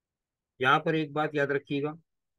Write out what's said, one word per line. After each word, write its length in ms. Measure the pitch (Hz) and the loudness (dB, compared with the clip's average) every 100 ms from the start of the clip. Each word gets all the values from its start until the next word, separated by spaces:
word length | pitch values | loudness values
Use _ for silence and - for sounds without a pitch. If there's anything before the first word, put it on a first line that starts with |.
| _ _ _ _ _ - | _ _ _ _ _ -2
यहाँ 180 | 131 151 | 4 4
पर 140 | 160 | 2
एक 180 | 160 147 | -2 -2
बात 220 | 147 156 | -4 -2
याद 180 | 147 139 | -2 -2
रखिएगा 400 | 139 - 139 151 160 _ _ _ | -2 -4 -4 -4 -8 _ _ _